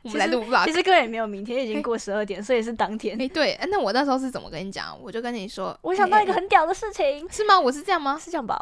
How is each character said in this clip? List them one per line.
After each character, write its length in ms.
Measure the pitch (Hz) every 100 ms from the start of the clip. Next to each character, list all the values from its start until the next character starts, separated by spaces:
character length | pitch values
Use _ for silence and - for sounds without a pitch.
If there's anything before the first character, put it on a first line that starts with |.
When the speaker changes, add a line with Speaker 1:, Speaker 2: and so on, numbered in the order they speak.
Speaker 1:
我 60 | -
们 100 | 151
来 80 | 208
录 160 | 240
vlog。” 200 | 220 240 -
Speaker 2:
其 60 |
实， 0 |
其 60 | 320
实 40 |
根 100 | 381
本 80 | 359
也 80 | 233
没 80 | 226
有 80 | 220
明 180 | 202
天， 200 | 214 247
已 80 | 240
经 80 | 247
过 160 | 240 226
十 160 | -
二 140 | 202 208
点， 140 | 185
Speaker 1:
对。 40 |
Speaker 2:
所 120 | 208 247
以 40 |
是 120 | 226
当 260 | 226 196 220
天。 180 | 214 220
Speaker 1:
哎， 80 | 262
对， 240 | 320 247
哎， 140 | - 311
那 80 | 392
我 140 | 220
那 120 | 233
时 60 | 285
候 80 | 262
是 100 | 262
怎 140 | 247
么 80 | -
跟 160 | 160 190
你 60 |
讲？ 280 | - 80 78
我 120 | 240
就 100 | 226
跟 100 | 240
你 140 | 240 190
说：“ 320 | - 185 -
Speaker 2:
我 120 | 330
想 160 | 381 381
到 100 | 427
一 60 | 392
个 60 |
很 160 | 359 392
屌 180 | 381 -
的 80 |
事 180 | 370 440
情。 140 | 381 453
Speaker 1:
哎， 140 | 294
哎， 20 |
哎。” 40 | 339
是 140 | -
吗？ 160 | 427 381
我 100 | 269
是 100 | 285
这 120 | 359
样 100 | 349
吗？ 160 | 277 302
Speaker 2:
是 100 | 330
这 80 | 339
样 80 |
吧， 160 | 226 -